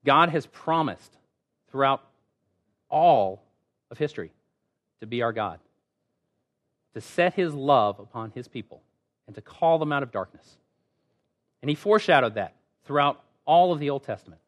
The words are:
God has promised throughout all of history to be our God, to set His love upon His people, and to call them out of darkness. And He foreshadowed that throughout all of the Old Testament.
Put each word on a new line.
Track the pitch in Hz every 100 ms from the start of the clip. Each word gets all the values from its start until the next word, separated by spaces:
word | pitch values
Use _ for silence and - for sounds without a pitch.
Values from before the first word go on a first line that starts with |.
God | 143 143 170
has | 151 -
promised | - - 165 147 87 _ _ _ _ _ _ _
throughout | 135 135 135 _ _ _ _ _ _ _ _ _
all | 151 175 127 98 101 _ _ _ _ _
of | 117
history | 147 - 82 _ _ _ _ _ _ _
to | 110
be | 120
our | 117
God, | 110 101 82 _ _ _ _ _ _ _ _ _ _ _ _ _
to | 113
set | - - 175
His | 196 175
love | 147 135 135 104 98
upon | 101 120 110
His | 123 120
people, | 123 104 - _ _ _ _ -
and | 107
to |
call | - - 165 165
them | 151
out | 143
of | 127
darkness. | 104 92 - _ _ _ _ _ _ _ _ _ _ _ _
And | 135
He |
foreshadowed | 151 202 214 - 151 120
that | 107 92 _ _ _
throughout | - 143 143 - _ _ -
all | 165 180
of | 156
the | 147
Old | 139
Testament. | - 98 - 80